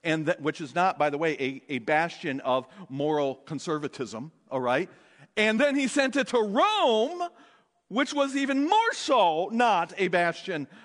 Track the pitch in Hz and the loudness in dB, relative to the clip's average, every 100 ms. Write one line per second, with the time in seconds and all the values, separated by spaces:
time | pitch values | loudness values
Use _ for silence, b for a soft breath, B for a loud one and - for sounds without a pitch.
0 | 165 160 151 175 147 151 151 151 185 139 | -2 -2 0 -2 -2 -6 -6 0 0 2
1 | 147 143 165 151 135 135 - 131 120 156 | 0 0 -2 -2 -4 -4 -6 -6 0 2
2 | 170 - 165 135 135 127 127 B 185 135 | 0 -4 -6 -4 0 -2 -2 B -14 -4
3 | 147 151 139 127 - 147 - 156 151 - | -2 0 -2 -4 -10 -10 -6 -4 -6 -8
4 | 120 107 151 _ _ 135 123 127 185 B | -10 -10 -14 _ _ -4 0 0 0 B
5 | B B B - 214 220 285 277 269 294 | B B B -2 0 2 2 2 0 0
6 | 269 277 254 247 214 208 381 427 320 220 | 0 0 0 0 0 2 2 4 2 2
7 | 247 349 349 B B B B _ _ 196 | 0 -2 -8 B B B B _ _ -2
8 | 285 294 277 269 269 269 294 427 453 - | 0 0 0 0 0 0 4 4 2 -2
9 | - 262 180 156 185 226 240 190 165 190 | 2 4 4 2 -2 2 2 2 0 -2
10 | 185 175 175 165 - 165 139 B | 0 2 2 -2 -6 -8 -8 B